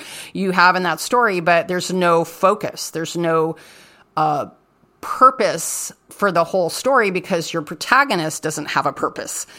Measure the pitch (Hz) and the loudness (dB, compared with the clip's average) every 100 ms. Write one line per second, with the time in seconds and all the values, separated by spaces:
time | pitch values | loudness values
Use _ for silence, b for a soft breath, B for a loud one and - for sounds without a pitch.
0 | B B B 175 190 180 180 185 175 156 | B B B -4 0 4 4 4 0 -2
1 | - 247 233 180 165 170 - 180 175 185 | 0 2 2 2 2 2 2 -2 -2 0
2 | 175 170 165 - 190 208 - - - 160 | 4 4 2 2 2 2 -2 -8 -8 -8
3 | 160 170 170 160 160 160 b b b b | -6 -4 0 2 0 -4 b b b b
4 | b - 156 147 107 - _ _ _ _ | b -2 -2 -2 -6 -12 _ _ _ _
5 | - - 269 269 190 160 - - - - | -10 4 4 6 0 -2 -6 -8 -10 -14
6 | _ - 202 170 165 196 165 - 254 269 | _ -4 0 2 0 0 -2 -2 0 2
7 | 202 180 180 175 160 165 156 165 - 254 | 2 0 -2 -4 -4 -6 -8 -8 0 2
8 | 285 190 156 - 156 151 147 143 139 - | 2 0 -2 -4 -6 -6 -4 -2 -2 -2
9 | 156 - - - - | -4 -6 -10 -10 -12